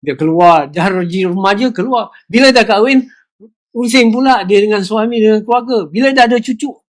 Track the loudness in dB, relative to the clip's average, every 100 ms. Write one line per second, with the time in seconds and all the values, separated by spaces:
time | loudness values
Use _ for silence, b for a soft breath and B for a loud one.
0 | -8 -4 -2 4 4 4 0 -4 -2 -2
1 | -4 -4 -4 -2 -2 0 -2 -4 -4 -4
2 | -6 b b 2 4 4 2 2 2 0
3 | -2 b b _ -20 _ _ -8 -4 0
4 | 2 2 0 0 2 0 2 -2 -2 -4
5 | -2 0 2 2 0 -4 -2 -4 -4 -2
6 | 0 2 2 2 -4 -8 -8 -12